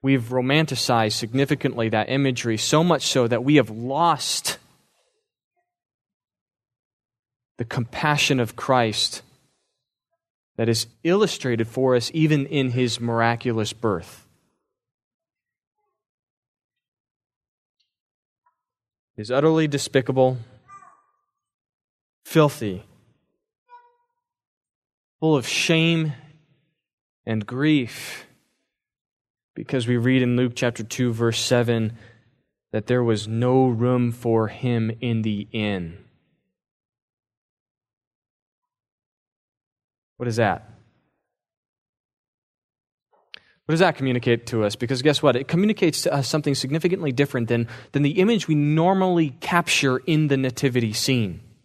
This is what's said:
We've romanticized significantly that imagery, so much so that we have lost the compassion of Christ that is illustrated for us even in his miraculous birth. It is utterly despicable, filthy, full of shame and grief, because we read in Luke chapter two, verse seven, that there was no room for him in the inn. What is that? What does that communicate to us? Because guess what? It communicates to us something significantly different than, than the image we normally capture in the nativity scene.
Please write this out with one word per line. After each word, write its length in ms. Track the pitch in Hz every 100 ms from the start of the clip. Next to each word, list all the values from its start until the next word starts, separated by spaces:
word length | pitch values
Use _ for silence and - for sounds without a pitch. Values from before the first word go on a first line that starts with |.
We've 160 | 135 135
romanticized 920 | 113 127 127 147 156 127 - 120 110
significantly 760 | - 107 131 139 151 139 120 113
that 200 | 110 104
imagery, 460 | 135 139 127 120 110
so 260 | - 151
much 240 | 175 151 -
so 220 | 135 117
that 160 | 117
we 100 | 127
have 160 | 147 107
lost 880 | 110 123 139 170 143 - - - - _ _ _ _ _ _ _ _ _ _ _ _ _ _ _ _ _ _ _ _ _ _ _ _ _ _ _ _ _ -
the 60 |
compassion 760 | 113 - 117 - 156 147 - 135
of 160 | 113 -
Christ 680 | - 131 113 107 - - _ _ _ _ _ _ _ _ _ _ _ _ _ -
that 120 | 113
is 200 | 113 - _
illustrated 640 | 165 196 202 - 131 113 113
for 260 | 131 131
us 160 | 123 113
even 340 | 160 156 151 135
in 260 | 147 131
his 260 | 123 123 -
miraculous 760 | 117 117 117 117 127 113 107
birth. 540 | - 113 90 - - _ _ _ _ _ _ _ _ _ _ _ _ _ _ _ _ 415 _ _ _ _ _ _ _ _ _ _ _ _ _ _ _ _ _ _ _ _ _ _ _ _ _ _ _ _ _ _ _ _ -
It 40 |
is 100 | 107
utterly 380 | 131 156 160 156
despicable, 680 | 139 - 135 123 131 131 123 - - _ - - _ _ _ _ _ _ _ _ _ _ _ _ _
filthy, 580 | - 160 151 - 107 92 - _ _ _ _ _ _ _ _ 480 494 480 _ _ _ _ _ _ _ _ _ _ _ _
full 160 | 160 147
of 100 | 117
shame 680 | - - 165 165 165 156 135 - - _ _ _ _ _ _ _ _
and 220 | - 110 101
grief, 800 | 123 151 151 120 - - - - _ _ _ _ _ _ _ _ _ _ _ _
because 320 | - 110 135 117
we 120 | 123
read 240 | 123 131
in 120 | 123
Luke 200 | 123 127 117
chapter 260 | 120 117
two, 300 | 110 - 123
verse 260 | 113 117 110
seven, 540 | - 123 120 117 110 - - _ _ _ _ _ _
that 160 | 110 107
there 180 | 123
was 240 | 120 107 107
no 380 | 113 123 131 131
room 440 | 113 123 123 120
for 380 | 117 117 113 110
him 420 | - 127 117 110 110
in 180 | 123 113
the 260 | 110 104 -
inn. 500 | 113 104 95 82 82 - _ _ _ _ _ _ _ _ _ _ _ _ _ _ _ _ _ _ _ _ _ _ _ _ _ 988 _ _ _ _ _ _ _ _ _ _ _ _ _ _ _
What 100 | 123
is 100 | 113
that? 340 | 107 87 - - _ _ _ _ _ _ _ _ _ _ _ _ _ _ _ _ _ _ _ _ _ _ _ _ _ - _ _ -
What 60 |
does 80 | 160
that 160 | 180 -
communicate 500 | 135 123 123 117 -
to 180 | 113
us? 100 | 104
Because 280 | - 120 131
guess 200 | 147 143
what? 140 | 147 120
It 120 | 139
communicates 520 | 170 208 214 170 -
to 100 | 180
us 120 | 143 131
something 280 | 156 147
significantly 580 | 135 131 160 170 185 156
different 360 | 123 143 131 113
than, 200 | 117 117 - -
than 100 | 139
the 180 | 143 185
image 280 | 190 226 -
we 60 |
normally 800 | 151 147 156 175 190 190 175 156 123
capture 580 | - 175 170 - 139 127
in 300 | - 156 151
the 100 | 135
nativity 560 | 131 123 139 123 113
scene. 480 | 107 - 127 104 82 - _